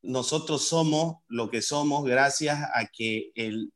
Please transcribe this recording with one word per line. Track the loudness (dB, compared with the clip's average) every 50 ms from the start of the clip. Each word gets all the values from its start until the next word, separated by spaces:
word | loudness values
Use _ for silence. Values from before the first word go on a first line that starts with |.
| -6
nosotros | -2 -2 -2 -2 0 -2 -2 0 0 -2 -2 0
somos | 2 2 2 4 4 4 2 2 0 -2 -8 _ _
lo | -4 -4 -4 -2
que | -2 -4
somos | -2 -2 -2 0 0 2 0 0 2
gracias | 2 4 4 4 4 2 0 0 0 0 -2 -2 -2 -2
a | -2 -2
que | -4 _ -4 -4 -2 -2 -4 -6 -8 _
el, | -6 -6 -4 -4 -6 -6 -8 _